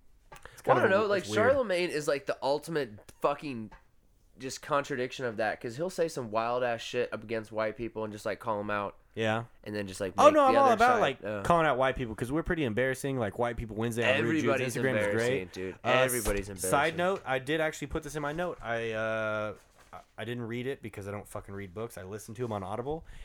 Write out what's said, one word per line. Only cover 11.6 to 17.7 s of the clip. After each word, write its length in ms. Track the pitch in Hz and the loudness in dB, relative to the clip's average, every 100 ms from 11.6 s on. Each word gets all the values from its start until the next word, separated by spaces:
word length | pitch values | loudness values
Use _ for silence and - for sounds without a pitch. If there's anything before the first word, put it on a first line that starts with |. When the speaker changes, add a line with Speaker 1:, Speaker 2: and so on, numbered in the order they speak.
| 156 | 6
Speaker 1:
out 100 | 127 | 4
white 200 | 131 127 | 2 2
people, 180 | 120 | -4
'cause 180 | 107 120 | -4 -2
we're 100 | 147 | -2
pretty 220 | 165 170 | -2 0
embarrassing. 540 | 135 107 131 131 139 135 | 0 0 0 0 -2 -2
Like, 200 | 107 95 | -2 0
White 200 | 120 120 | -2 -2
People 180 | 117 104 | -6 -2
Wednesday 260 | 120 113 | -2 2
on 220 | 117 135 | 2 4
Rude 160 | - 160 | 2 2
Jude's 40 | 139 | 2
Speaker 2:
Everybody's 280 | 131 127 | 2 0
Speaker 1:
Instagram 40 | 117 131 113 | 0 2 2
is 60 | |
Speaker 2:
embarrassing, 300 | 104 107 117 | 2 2 2
Speaker 1:
great. 180 | 127 92 | 0 -4
Speaker 2:
dude. 220 | 95 92 82 | -8 -8 -4
Speaker 1:
Uh, 40 | 117 | 2
s-, 160 | 127 127 | 4 4
Speaker 2:
Everybody's 420 | 123 107 101 98 | 2 0 -2 -2
embarrassing. 220 | 95 92 | -4 2
Speaker 1:
side 260 | 143 156 165 | 2 2 2
note, 260 | 180 190 - | 0 0 -2
I 120 | 131 | -2
did 220 | 127 160 | 0 0
actually 280 | 156 | 0